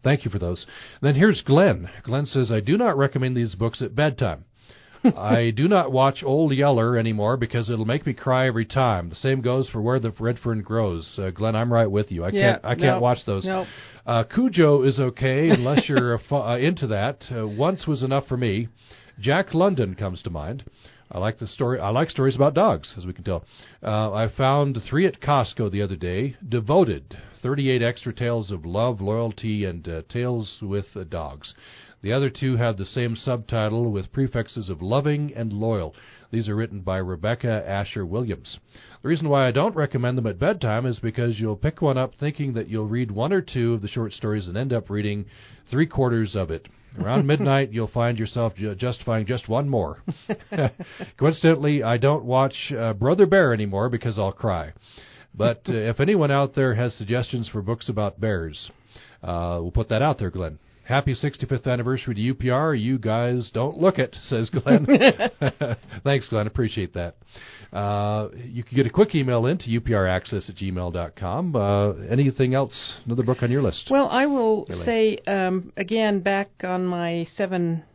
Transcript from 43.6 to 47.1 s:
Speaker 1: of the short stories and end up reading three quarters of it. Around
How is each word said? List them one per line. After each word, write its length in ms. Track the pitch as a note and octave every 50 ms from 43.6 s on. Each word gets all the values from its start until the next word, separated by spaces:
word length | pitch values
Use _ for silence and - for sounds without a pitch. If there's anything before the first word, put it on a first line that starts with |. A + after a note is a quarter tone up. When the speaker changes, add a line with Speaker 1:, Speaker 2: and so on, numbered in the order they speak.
| A#2 A#2 A#2
Speaker 1:
of 80 | A2 G2
the 40 |
short 260 | F#2+ - B2+ A#2+ G#2+ -
stories 340 | - - A2 G#2+ G#2+ F#2+
and 100 | F2+ F2
end 160 | G#2 B2+ C#3 B2
up 160 | A2+ G2+ -
reading 380 | G2 G#2 G#2 G#2 G#2 G#2 G2 - - - - - - - _ -
three 160 | A#2+ C3+ E3
quarters 500 | D#3 - C3+ C3+ B2 A#2 A2+ A2 G2 -
of 140 | G#2 F#2 D#2
it. 180 | E2 D#2+ - - - - - - - -
Around 260 | F2+ G2+